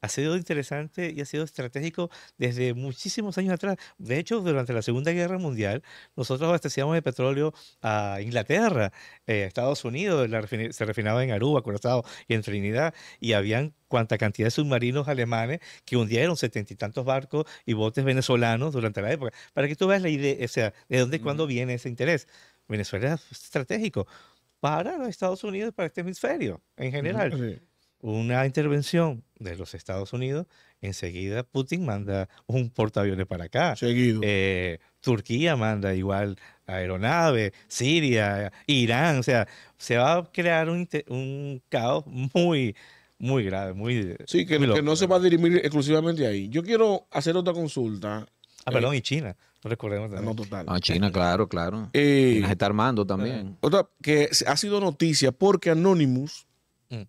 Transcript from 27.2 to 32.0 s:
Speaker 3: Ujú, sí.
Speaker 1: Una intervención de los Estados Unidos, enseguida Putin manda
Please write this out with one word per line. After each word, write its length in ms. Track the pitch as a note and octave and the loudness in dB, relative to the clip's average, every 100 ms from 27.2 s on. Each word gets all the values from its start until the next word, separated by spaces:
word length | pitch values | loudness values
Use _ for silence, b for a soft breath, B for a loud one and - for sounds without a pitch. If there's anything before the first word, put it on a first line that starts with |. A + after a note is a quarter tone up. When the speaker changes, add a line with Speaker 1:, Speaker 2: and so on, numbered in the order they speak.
| F#3 | -2
Speaker 3:
Ujú, 120 | C3+ | -2
sí. 160 | A#2 F#2+ _ _ _ _ | -4 -6 _ _ _ _
Speaker 1:
Una 420 | A2+ G#2+ A2+ B2 C3+ | -6 -2 0 2 2
intervención 760 | C3 D3+ D3 C#3+ E3+ E3 A#2 - _ | 0 0 0 0 2 2 -2 -12 _
de 180 | G#2 F2 | -10 -10
los 180 | F2 | -10
Estados 380 | F#2+ - F#2+ G2 | -14 -8 -6 -4
Unidos, 360 | A#2+ B2+ C#3 F3 b b b | -4 -4 -4 -6 b b b
enseguida 640 | G2 F#2+ F2+ F2+ G2 G#2 | -10 -6 -6 -6 -6 -6
Putin 400 | B2 C3+ C3 E3+ E3+ | -4 -4 -2 -2 -2
manda 420 | G2+ | -4